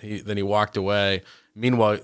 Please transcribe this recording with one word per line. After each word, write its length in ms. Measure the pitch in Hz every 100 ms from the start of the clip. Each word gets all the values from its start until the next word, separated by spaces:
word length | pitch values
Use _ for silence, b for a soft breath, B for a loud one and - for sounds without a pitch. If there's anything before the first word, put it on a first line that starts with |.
He, 180 | 104 104
then 160 | 107 101
he 60 |
walked 340 | 98 104 104 101
away. 460 | 98 104 98 95 B B B
Meanwhile, 460 | 107 123 120 107 104